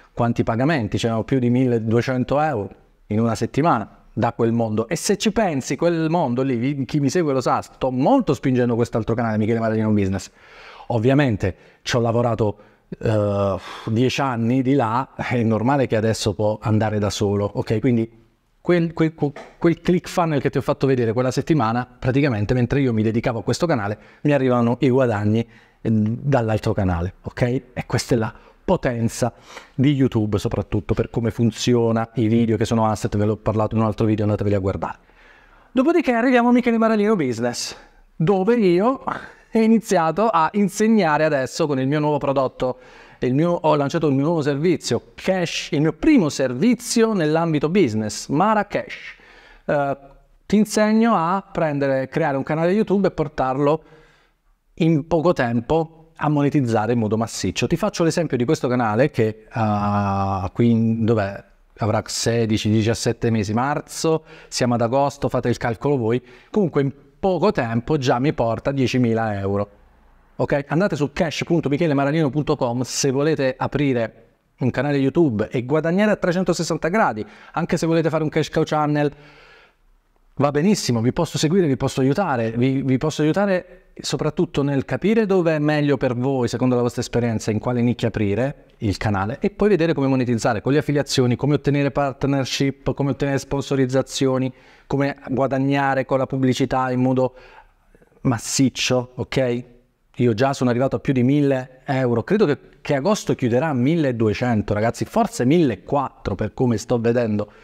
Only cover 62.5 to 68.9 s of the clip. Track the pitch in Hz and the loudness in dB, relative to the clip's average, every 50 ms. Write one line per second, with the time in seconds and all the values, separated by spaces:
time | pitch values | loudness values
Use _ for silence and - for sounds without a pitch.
62.5 | 110 104 - 107 107 113 107 110 - - - 123 113 - - 117 113 113 101 104 | 0 0 2 2 2 2 2 0 -2 -2 -2 -4 -4 -2 -2 -2 0 0 -2 -2
63.5 | 104 117 127 143 147 151 - - - - - 160 160 156 160 - - - - - | -2 -2 -2 -2 -4 -6 -8 -10 -10 -4 -2 0 0 -2 -4 -10 -20 -20 -20 -12
64.5 | - - 127 123 123 113 117 113 123 139 143 139 - - - 139 - 127 - 123 | -4 -2 0 0 2 0 0 0 2 0 0 0 -2 -4 -4 -2 -2 -2 -2 -2
65.5 | 117 - - 123 113 - - 143 147 131 113 107 120 127 - - - - - _ | -2 -2 -2 -6 -6 -4 -2 -2 0 0 0 0 -2 -2 -4 -8 -20 -20 -20 _
66.5 | - 214 196 147 - 143 139 139 - - - - _ _ - 190 185 165 160 214 | -2 0 0 2 0 0 0 0 -4 -8 -18 -20 _ _ -2 0 0 2 2 0
67.5 | 208 - 127 113 233 233 - - 156 151 127 131 135 123 131 151 156 - 123 113 | 0 0 -4 -2 -2 -4 -2 0 -2 0 2 0 0 2 0 0 0 0 -2 -2
68.5 | 113 113 - 143 139 135 131 117 | -2 -2 -4 -4 -2 0 0 0